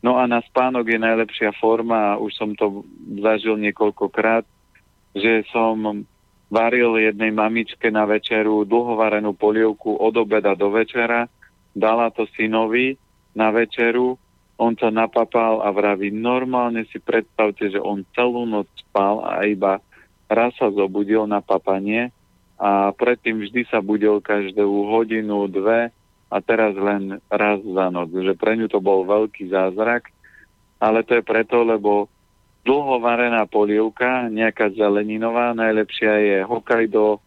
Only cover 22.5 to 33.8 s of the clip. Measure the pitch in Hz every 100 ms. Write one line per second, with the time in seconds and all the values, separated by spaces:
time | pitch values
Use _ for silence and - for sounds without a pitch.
22.5 | _ 101 101 98 98 120 123 117 110 101
23.5 | 123 117 113 98 107 107 104 - 104 98
24.5 | 95 101 101 101 110 113 110 107 104 101
25.5 | 95 101 113 117 _ _ _ _ 101 -
26.5 | 117 110 98 101 101 98 95 _ 104 104
27.5 | 104 104 92 92 87 85 90 92 92 107
28.5 | 113 110 104 95 95 92 104 107 - 92
29.5 | 95 95 92 110 120 - _ _ - _
30.5 | _ _ _ 110 110 113 120 - 113 113
31.5 | 120 117 113 104 104 101 _ _ _ _
32.5 | _ - 139 139 127 117 120 120 117 104
33.5 | 107 104 107